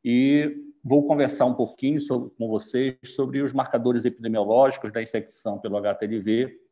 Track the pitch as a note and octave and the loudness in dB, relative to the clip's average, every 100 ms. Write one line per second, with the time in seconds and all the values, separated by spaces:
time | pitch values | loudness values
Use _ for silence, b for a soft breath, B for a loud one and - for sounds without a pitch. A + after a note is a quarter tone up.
0 | A#2+ B2 C3+ D3 D3 - - - B2+ C#3+ | 2 2 4 4 2 -6 -16 -14 2 2
1 | C#3+ D3 C3+ - B2+ B2 A2+ - C3+ D3+ | 4 2 0 2 0 2 -4 -2 -2 -2
2 | C#3+ B2+ A#2+ _ A2+ G#2+ - B2 C3 B2+ | -2 -4 -4 _ -4 -4 -2 -2 -2 -4
3 | - - C3+ C3+ C#3 C3+ B2+ A#2+ A#2+ A#2+ | -12 -4 -4 -2 -2 -2 -2 0 2 2
4 | A#2+ - A#2 A2 G2+ A#2 C3+ C3 G#2+ A2+ | 0 -4 -4 -2 2 6 4 2 -6 -6
5 | A2+ A2+ - - A2+ G2+ A2 G2+ G2+ G2+ | -4 -6 -8 -10 -10 -8 -4 -2 -2 -2
6 | G#2 A2 G2+ A2 B2+ - _ | -4 -4 0 0 0 -6 _